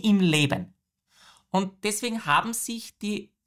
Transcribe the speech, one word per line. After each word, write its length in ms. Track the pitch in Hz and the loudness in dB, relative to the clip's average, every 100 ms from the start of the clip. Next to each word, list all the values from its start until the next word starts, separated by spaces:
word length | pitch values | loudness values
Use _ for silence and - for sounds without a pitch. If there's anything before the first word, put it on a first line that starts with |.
| 220 | 2
im 120 | 202 | 4
Leben. 560 | 180 151 143 - 90 _ _ _ _ _ - _ _ | 4 4 2 0 -6 _ _ _ _ _ -20 _ _
Und 340 | 185 196 - | -2 -2 -4
deswegen 440 | 208 214 240 226 160 | -6 -4 -4 -4 2
haben 260 | 147 220 | 2 2
sich 460 | 233 - 233 - - | -6 -8 -10 -12 -10
die 340 | 208 208 - _ | -6 -6 -8 _